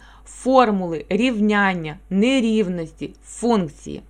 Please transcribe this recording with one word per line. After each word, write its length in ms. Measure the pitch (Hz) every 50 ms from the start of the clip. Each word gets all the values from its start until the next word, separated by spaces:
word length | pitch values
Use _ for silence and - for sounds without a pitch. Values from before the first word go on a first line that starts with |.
| - - - - -
Формули, 800 | - - - - 254 262 262 247 226 202 190 180 170 165 151 - -
рівняння, 880 | 185 196 240 262 240 208 214 208 208 208 202 196 185 170 160 151 156 - - -
нерівності, 1040 | 180 196 214 254 269 269 247 226 220 220 208 180 180 170 160 156 - - 151 - - - -
функції. 760 | - - - 220 240 233 202 175 147 - - - 151 143 - -